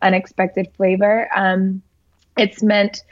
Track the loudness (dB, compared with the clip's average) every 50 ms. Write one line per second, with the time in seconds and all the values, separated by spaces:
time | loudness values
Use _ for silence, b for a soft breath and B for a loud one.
0 | 0 0 0 0 -2 -4 -4 -2 -2 -2 -2 -4 -6 -6 -4 -2 0 0 2 2
1 | 2 2 2 0 -2 -2 -2 -2 0 0 0 0 0 -2 -2 -6 -10 _ _ _
2 | _ _ _ _ _ _ _ -2 -2 -2 -2 -2 0 2 2 2 0 0 -4 -8
3 | -16 b